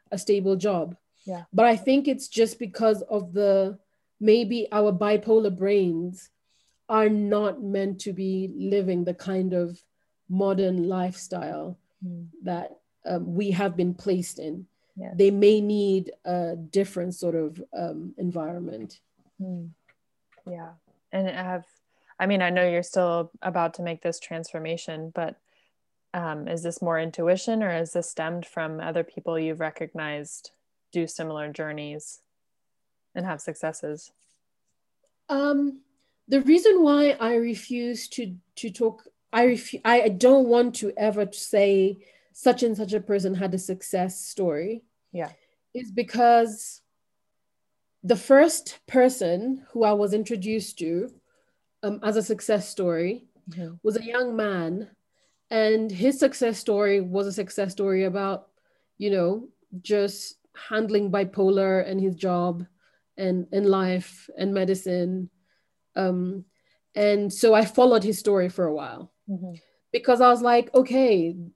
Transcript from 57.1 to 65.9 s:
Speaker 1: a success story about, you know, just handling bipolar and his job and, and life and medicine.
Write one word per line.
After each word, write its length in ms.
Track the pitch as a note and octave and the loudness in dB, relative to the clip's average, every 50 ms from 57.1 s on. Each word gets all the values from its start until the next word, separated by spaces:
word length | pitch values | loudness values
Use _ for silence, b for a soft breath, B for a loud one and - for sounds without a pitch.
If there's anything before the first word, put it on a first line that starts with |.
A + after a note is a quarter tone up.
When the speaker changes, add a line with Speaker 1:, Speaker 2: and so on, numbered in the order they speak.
| F3+ G3 G3 | -2 -4 -4
Speaker 1:
a 60 | G3+ F#3 | -4 -4
success 400 | G#3+ G3 F#3+ - - G3 F#3+ F#3+ | -6 -8 -6 -4 -4 -4 -4 -4
story 320 | - G3+ G3 F#3+ F#3+ F#3+ | -2 -2 0 0 0 0
about, 440 | F#3+ F3+ G3+ G3 G3 G3 F#3+ - _ _ _ _ _ _ _ _ _ _ - | 0 -2 -2 -2 -4 -4 -6 -8 _ _ _ _ _ _ _ _ _ _ -6
you 120 | G#3 G#3 | -2 0
know, 380 | G3 F#3+ F3 F3 F#3+ A3 A#3+ C#4+ _ _ _ _ - F3+ | 0 2 2 0 0 -2 -6 -12 _ _ _ _ -18 -14
just 560 | F3+ - G#3 G#3 G3+ G3+ G3+ - - - - _ _ _ _ - - - | -4 -2 0 0 0 -2 -4 -8 -14 -16 -16 _ _ _ _ -20 -10 -6
handling 420 | A3 G#3+ A3 G#3 G#3+ G#3 G#3 G3 | -4 -2 -2 0 0 0 0 0
bipolar 720 | F3+ G3 G3 F#3 - G#3 F#3+ F#3+ G3+ F#3+ F#3+ F#3+ F#3+ F#3+ F#3 | 0 -2 -2 -2 0 0 2 4 4 4 2 2 2 0 0
and 160 | F#3+ F#3+ F#3+ | -2 -2 -2
his 140 | F#3+ F#3+ F3+ | -2 -2 -2
job 500 | E3 - F#3 F3+ F3 F3 F3+ E3+ E3+ F3+ - _ _ _ _ _ _ _ _ _ | -2 -2 0 0 0 0 -2 -2 -4 -8 -12 _ _ _ _ _ _ _ _ _
and, 320 | - G3 F#3 F#3 F#3 F3 - | -4 -2 -2 0 -2 -2 -2
and 160 | - G3 G3+ | -2 2 4
life 640 | G3+ F#3+ F#3+ F#3+ F#3 F#3 F3+ F3+ - - - - - - - | 4 4 4 2 2 0 -2 -4 -6 -14 -20 -20 -20 -8 -6
and 160 | F#3+ G3 G3 | -4 -2 0
medicine. 720 | F#3+ F#3+ F#3 F#3+ F#3+ - F#3+ F3+ F3+ F3 F3+ F#3 F#3 F#3 F3+ _ _ _ _ _ _ _ _ _ _ _ _ | 0 0 0 0 -2 -2 -2 -2 0 0 -2 -2 -4 -6 -10 _ _ _ _ _ _ _ _ _ _ _ _